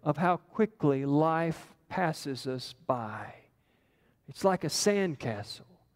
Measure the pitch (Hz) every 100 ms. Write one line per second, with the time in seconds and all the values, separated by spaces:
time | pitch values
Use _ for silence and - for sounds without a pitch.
0 | 147 147 180 170 - - 214 - 151 135
1 | 139 143 160 160 165 156 - _ - 190
2 | 175 156 143 127 131 131 - - - 127
3 | 110 104 104 - _ _ _ _ _ _
4 | _ _ - - 190 185 156 - 208 202
5 | 190 139 135 104 104 - - _ _